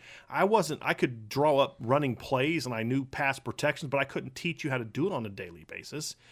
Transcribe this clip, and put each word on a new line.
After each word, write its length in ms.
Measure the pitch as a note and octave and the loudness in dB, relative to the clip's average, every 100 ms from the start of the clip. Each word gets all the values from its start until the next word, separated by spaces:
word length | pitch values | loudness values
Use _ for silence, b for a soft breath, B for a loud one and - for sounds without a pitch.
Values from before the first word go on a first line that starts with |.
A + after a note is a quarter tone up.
| B B - | B B -4
I 160 | D3 G3 | 2 4
wasn't, 360 | A3 D#3 C#3+ | 4 2 -2
I 100 | C#3 | -2
could 340 | E3 C#3+ A#2 G#2+ | 2 0 -2 -4
draw 280 | C3+ D3+ C#3 | 2 6 6
up 160 | C3 - | 4 0
running 360 | A2+ C#3+ C#3+ A2 | 2 2 2 -2
plays 500 | - B2+ D3 E3 B2+ | 0 2 2 0 -2
and 80 | |
I 100 | A2+ | -2
knew 200 | A2+ C3+ C3 | 0 0 0
pass 320 | - C#3 C#3 | 0 0 0
protections, 520 | B2 - D3 C#3+ C3+ | -4 0 0 0 -2
but 80 | C#3 | -2
I 60 | C#3 | 0
couldn't 280 | D#3 C3 | -4 -6
teach 300 | - E3+ D#3 | -6 -6 -4
you 60 | D3 | -2
how 60 | B2+ | -2
to 80 | A2 | -4
do 200 | B2+ C3 | -2 -2
it 60 | |
on 120 | D3 G#2+ | -2 -6
a 40 | |
daily 360 | G2 F2+ E2+ D#2+ | -8 -12 -14 -14
basis. 500 | F#2+ - C#3+ D3 - b | -14 -10 -8 -8 -10 b